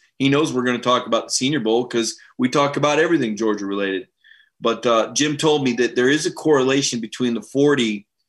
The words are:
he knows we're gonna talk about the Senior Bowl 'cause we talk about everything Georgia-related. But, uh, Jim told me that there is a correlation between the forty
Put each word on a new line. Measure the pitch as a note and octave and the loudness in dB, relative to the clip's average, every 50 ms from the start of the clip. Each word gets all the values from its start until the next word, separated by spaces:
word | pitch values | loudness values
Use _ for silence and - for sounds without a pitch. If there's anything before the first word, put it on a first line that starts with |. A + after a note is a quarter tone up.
| _ _ _ - | _ _ _ -2
he | C3 C#3 | 0 2
knows | C#3 C#3+ D#3+ C#3+ B2 | 2 2 2 0 0
we're | B2+ B2 | -2 0
gonna | B2+ B2 A#2 | 0 -2 -2
talk | A#2 B2 B2 B2 A#2+ | 0 0 0 0 0
about | A2+ A#2 A2+ - - | 0 -2 -2 -2 -2
the | - | -4
Senior | - B2+ C3 D#3 C#3+ | -2 -2 0 -2 0
Bowl | A2 A2 A2+ A#2+ A#2+ | 0 0 0 0 0
'cause | A#2+ - A#2+ A2+ A2 - - - - _ - | 0 -2 -2 -2 -2 -4 -10 -14 -14 _ -2
we | B2+ B2+ | -2 0
talk | B2+ D3+ C#3+ C#3 C#3+ D3 | 2 2 0 0 0 0
about | C#3+ D3 D3 D3 | 0 2 2 2
everything | E3 E3+ E3+ D3+ C3 A2+ G#2+ G2+ | 2 2 2 0 0 -2 -2 -2
Georgia-related. | A2+ G#2+ G#2 G#2 G2+ G2 G2+ G2+ G2+ G2 F#2+ F#2+ F#2 - _ _ _ _ - _ _ _ _ - | -2 -2 -2 -2 -4 -6 -4 -4 -4 -2 -4 -4 -6 -10 _ _ _ _ -20 _ _ _ _ -6
But, | - A#2 A2+ A2 - | -2 -2 -2 0 0
uh, | B2 A#2 A2 G#2+ - A#2+ | 2 2 2 2 0 0
Jim | B2 C3+ D3+ D3+ C#3 | -2 -2 -2 -2 0
told | D#3 D#3+ D3+ D3 C3+ | 0 2 2 2 0
me | B2+ A#2+ | 0 0
that | A#2 B2 A2+ - | 0 0 0 0
there | B2 B2 C3 | 2 2 2
is | C#3+ D#3 D#3 F#3 | 2 2 0 -4
a | |
correlation | - - - D#3 D3+ C#3 B2+ C3 C3+ C#3 C3+ - - B2 | -6 -2 0 2 2 4 4 2 2 0 0 -2 -4 -6
between | A2 G#2+ - - B2+ A#2+ A#2 | -8 -8 -6 -4 -2 -2 -2
the | A2+ | -4
forty | G#2 - - C3+ C#3+ D3 C#3+ C3+ A#2+ A2 G#2+ G2+ - _ _ _ _ | -6 -4 0 2 2 4 4 2 0 0 -2 -6 -8 _ _ _ _